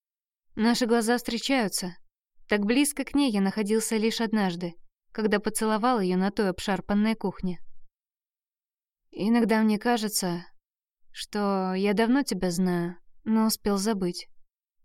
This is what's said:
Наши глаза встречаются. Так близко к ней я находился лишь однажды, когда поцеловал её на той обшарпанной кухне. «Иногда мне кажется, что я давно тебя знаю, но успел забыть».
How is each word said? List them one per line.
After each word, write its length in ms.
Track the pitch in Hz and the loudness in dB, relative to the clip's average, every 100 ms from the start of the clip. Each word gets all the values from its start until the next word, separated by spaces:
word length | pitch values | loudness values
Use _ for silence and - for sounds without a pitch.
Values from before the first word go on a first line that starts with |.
| _ _ _ _ _ - | _ _ _ _ _ 0
Наши 300 | 220 240 233 | 2 2 2
глаза 320 | 233 220 240 | 2 2 0
встречаются. 800 | - 233 - 269 202 - 180 - - _ _ - - | -2 -6 0 0 0 -2 -8 -10 -20 _ _ -12 -2
Так 180 | 208 202 | 0 2
близко 380 | 247 285 - | 2 2 -2
к 120 | - 285 | -2 0
ней 160 | 277 | 2
я 100 | 208 | 2
находился 560 | 196 214 202 220 214 220 | 0 0 0 0 0 0
лишь 240 | 220 220 | 0 0
однажды, 540 | 226 214 190 175 175 - - _ _ | 0 2 0 -2 -6 -10 -20 _ _
когда 280 | - 214 202 | -2 0 0
поцеловал 600 | 208 208 220 214 240 240 | 0 -2 0 0 2 2
её 180 | 180 185 | 2 2
на 140 | 196 | 0
той 180 | 202 196 | 0 -2
обшарпанной 680 | 180 - 185 - 202 214 220 | -2 -2 -4 0 2 2 0
кухне. 440 | 196 - 185 170 - - - _ _ _ _ _ _ _ _ _ _ _ _ | -4 -4 -6 -6 -8 -12 -16 _ _ _ _ _ _ _ _ _ _ _ _
«Иногда 500 | - 202 233 208 220 | -4 2 2 4 4
мне 160 | 220 208 | 2 2
кажется, 680 | 240 240 208 - 185 175 - - _ _ _ _ - | 2 0 0 -2 -2 -4 -8 -20 _ _ _ _ -20
что 640 | - - 208 202 196 185 | -16 -8 -2 0 0 0
я 200 | 185 202 | 0 0
давно 300 | 202 226 269 | 2 4 2
тебя 280 | 269 190 185 | 0 -2 -2
знаю, 460 | 175 185 175 170 180 - - | 0 0 0 -2 -6 -18 -10
но 220 | - 220 220 | 0 2 2
успел 320 | - 208 202 | 0 -2 -2
забыть». 500 | 202 208 180 - - - - _ _ _ | -2 -2 -4 -6 -14 -20 -20 _ _ _